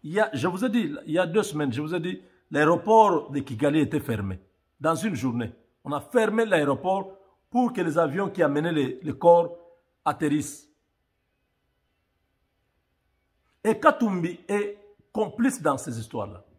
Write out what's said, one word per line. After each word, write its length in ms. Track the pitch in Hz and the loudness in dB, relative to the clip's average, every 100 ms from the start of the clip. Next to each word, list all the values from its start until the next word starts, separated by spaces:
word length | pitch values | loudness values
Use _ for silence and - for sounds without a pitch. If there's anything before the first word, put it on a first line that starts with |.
Il 100 | 147 | -4
y 80 | 185 | 0
a, 100 | 214 | 0
je 160 | 131 151 | 0 -4
vous 160 | 185 | -2
ai 60 | 240 | -2
dit, 240 | 233 170 151 - | 0 -2 -6 -4
il 60 | |
y 60 | 165 | -2
a 80 | 175 | 0
deux 160 | 185 | 0
semaines, 300 | 196 151 143 | -2 -2 -2
je 100 | 120 | -2
vous 120 | 151 | -4
ai 60 | 175 | -4
dit, 220 | 170 95 - _ _ | -6 -8 -14 _ _
l'aéroport 800 | 147 151 170 214 220 208 160 - | 2 4 2 6 6 6 4 -2
de 100 | 143 | -8
Kigali 400 | - 113 147 151 | -6 -2 0 2
était 200 | 143 151 | 0 -2
fermé. 400 | - 107 98 92 _ _ _ _ | -4 -4 -4 -8 _ _ _ _
Dans 140 | 151 | -2
une 200 | 165 214 | -2 -2
journée, 380 | 202 131 120 117 - _ _ | -2 -2 -2 -6 -10 _ _
on 80 | - | -8
a 80 | 143 | -8
fermé 460 | - 247 214 220 220 | -2 0 2 0 2
l'aéroport 720 | 175 143 139 180 190 190 - _ _ _ | 2 2 0 0 -2 -4 -14 _ _ _
pour 200 | 240 247 | 0 0
que 100 | - | 0
les 160 | 165 151 | 0 2
avions 320 | 160 160 196 | 0 0 -4
qui 120 | 190 | 0
amenaient 300 | 151 143 165 | 2 2 0
les, 260 | 156 127 - | 0 -2 -4
les 160 | 151 - | -10 2
corps 400 | 170 170 170 - - _ _ _ | 6 6 4 -8 -20 _ _ _
atterrissent. 640 | 151 147 151 151 - - _ _ _ _ _ _ _ _ _ _ _ _ _ _ _ _ _ _ _ _ _ _ _ _ _ _ _ _ _ _ | -6 -2 -2 -2 -4 -12 _ _ _ _ _ _ _ _ _ _ _ _ _ _ _ _ _ _ _ _ _ _ _ _ _ _ _ _ _ _
Et 160 | 214 220 | -2 4
Katumbi 600 | 302 - 226 185 170 170 - | 4 4 -2 0 -4 -6 -6
est 300 | 202 202 - - _ _ | -4 -4 -10 -20 _ _
complice 500 | 214 208 - 247 247 | -4 -4 0 -2 0
dans 140 | 151 135 | -2 -2
ces 200 | - 113 | -6 -10
histoires-là. 420 | 110 120 98 92 _ | -8 -10 -10 -12 _